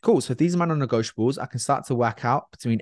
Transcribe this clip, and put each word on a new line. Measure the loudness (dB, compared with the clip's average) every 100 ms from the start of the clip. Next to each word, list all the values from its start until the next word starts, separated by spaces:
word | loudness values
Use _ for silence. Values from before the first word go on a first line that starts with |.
Cool. | 4 2
So | 2
if | 0
these | 0 2
are |
my | 0
non-negotiables, | 0 0 0 -2 0 -2 -2
I | -8
can | -8
start | -2 -2 0
to | 0
work | 0 0 -2
out | -2 -4
between | -10 -2 -2